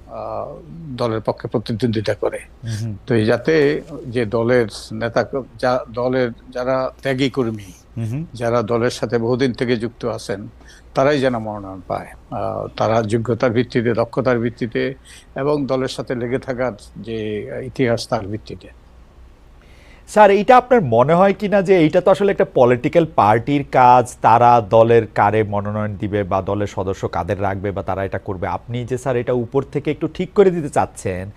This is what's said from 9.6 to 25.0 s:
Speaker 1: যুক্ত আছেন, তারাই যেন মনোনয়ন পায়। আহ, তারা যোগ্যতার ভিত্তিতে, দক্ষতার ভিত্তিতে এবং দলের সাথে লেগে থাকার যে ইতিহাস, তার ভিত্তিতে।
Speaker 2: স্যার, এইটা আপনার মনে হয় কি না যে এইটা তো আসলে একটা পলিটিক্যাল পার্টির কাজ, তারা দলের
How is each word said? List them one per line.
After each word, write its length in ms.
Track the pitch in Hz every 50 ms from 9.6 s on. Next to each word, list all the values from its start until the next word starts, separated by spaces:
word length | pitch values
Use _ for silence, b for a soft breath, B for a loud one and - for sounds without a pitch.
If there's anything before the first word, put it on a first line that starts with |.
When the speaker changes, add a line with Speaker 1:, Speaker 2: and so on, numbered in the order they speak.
| 131 117 123
Speaker 1:
যুক্ত 280 | 113 110 117 - - -
আছেন, 440 | 120 110 113 - - 110 95 104 117 - - b b b b b - -
তারাই 260 | - 135 139 151 147
যেন 180 | 127 131 120 113
মনোনয়ন 420 | 110 107 107 104 98 95 95 95 92
পায়। 200 | - 101 95 92 - - - - -
আহ, 380 | - 107 101 104 101 101 104 104 -
তারা 260 | - 113 110 110 113 117
যোগ্যতার 480 | 104 110 120 113 120 117 113 - 127
ভিত্তিতে, 440 | 107 117 123 - - 127 113 120 117
দক্ষতার 440 | 101 113 - - - 117 127 127 117
ভিত্তিতে 560 | 113 120 113 - 131 113 - 131 131 127 143 - b b b b b b -
এবং 300 | 143 135 143 151 147 139
দলের 220 | 123 131 131 131 131
সাথে 260 | - - 127 - 135
লেগে 240 | 120 120 120 123 131
থাকার 340 | - - 131 117 127 123 107 - - - -
যে 540 | - 101 110 113 113 107 107 107 104 - 131 135 120 127
ইতিহাস, 440 | 131 - - 135 117 117 110 - -
তার 180 | 127 113 104
ভিত্তিতে। 420 | 95 107 107 - - 104 92 - - - - _ - - - - - - - - - - - - - - - b b b b b b b b b -
Speaker 2:
স্যার, 220 | - 214 214 196
এইটা 260 | 202 208 202 - 247
আপনার 240 | 247 247 254 262 240
মনে 340 | 180 127 113 113 123 139 165
হয় 200 | 175 190 202 196
কি 140 | - 214 202
না 140 | 202 202 190
যে 140 | 165 196
এইটা 240 | 185 160 151 147 185
তো 100 | 175 208
আসলে 220 | 190 - 202 196 190
একটা 120 | - 196 190 -
পলিটিক্যাল 520 | 151 127 120 123 120 - 147 - 170 165 - -
পার্টির 500 | - 107 101 107 117 117 - 143 143 139 - -
কাজ, 440 | 139 127 123 123 127 120 113 - - -
তারা 380 | 127 110 117 120 120 120 120 110 95
দলের 360 | 117 113 110 113 117 110